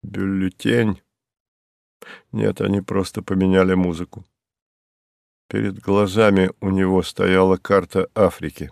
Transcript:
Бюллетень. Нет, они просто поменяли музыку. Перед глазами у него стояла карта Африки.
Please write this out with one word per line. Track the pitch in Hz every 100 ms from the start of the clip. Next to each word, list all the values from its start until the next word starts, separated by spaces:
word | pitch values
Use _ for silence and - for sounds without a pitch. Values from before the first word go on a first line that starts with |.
Бюллетень. | 104 98 98 98 95 - 113 117 113 95 _ _ _ _ _ _ _ _ _ _ - - _
Нет, | 107 104 98
они | 98 101
просто | 95 98 92 -
поменяли | - 95 95 95 95
музыку. | 92 90 82 87 - - _ _ _ _ _ _ _ _ _ _ _ _
Перед | 107 104 98
глазами | - 98 104 101 110 98 92 -
у | 98
него | 95 95 92
стояла | 87 - 95 92 95 92
карта | - 98 90 95 92
Африки. | - 95 - 78 - 78